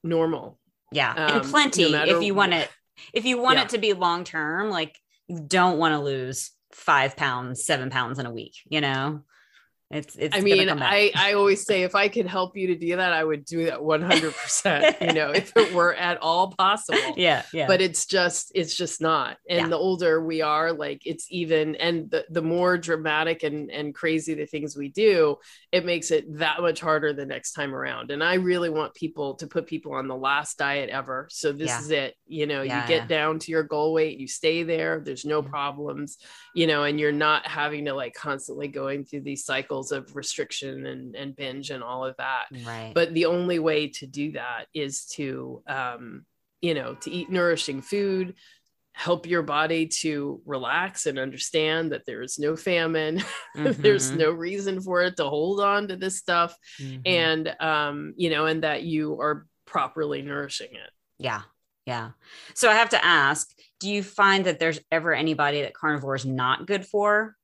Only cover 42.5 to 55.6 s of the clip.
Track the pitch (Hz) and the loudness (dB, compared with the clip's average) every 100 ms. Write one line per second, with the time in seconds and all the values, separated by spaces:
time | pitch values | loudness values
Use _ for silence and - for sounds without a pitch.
42.5 | 131 117 113 113 170 170 165 170 175 180 | -12 -10 -10 -4 0 0 2 2 0 0
43.5 | 175 160 151 147 - 135 139 147 143 123 | 0 0 0 -2 -8 -12 -6 -6 -6 -8
44.5 | 117 - 156 139 139 - - 139 131 131 | -10 -10 -8 -6 -8 -12 -8 -6 -6 -10
45.5 | 127 - 135 127 120 120 131 _ _ _ | -14 -8 -6 -6 -8 -14 -18 _ _ _
46.5 | _ 170 151 123 127 - 180 175 185 175 | _ -2 -2 -4 -10 -8 -8 -2 2 2
47.5 | 165 - 135 135 202 202 190 180 - - | 2 -2 -6 -4 -2 0 0 -2 -8 -20
48.5 | _ _ _ _ - - 175 170 175 147 | _ _ _ _ -8 -2 -2 0 -2 0
49.5 | 147 160 165 160 - 160 147 143 139 - | 0 0 0 0 -2 -2 -2 -4 -8 -8
50.5 | 135 123 151 190 - 156 135 135 131 - | -6 -2 -2 -2 -4 -4 -2 -6 -6 -2
51.5 | 160 156 160 165 135 - 110 127 - 147 | 0 2 0 -2 -4 -8 -10 -8 -2 -2
52.5 | 156 - 175 165 160 156 170 - - - | -2 0 0 2 0 0 -2 -4 -10 -12
53.5 | 143 151 226 208 202 131 143 160 165 170 | -2 -2 4 4 4 0 2 2 0 -4
54.5 | 196 196 190 190 180 180 180 143 147 165 | -4 -4 -4 -2 0 0 0 -2 0 0
55.5 | 202 | 2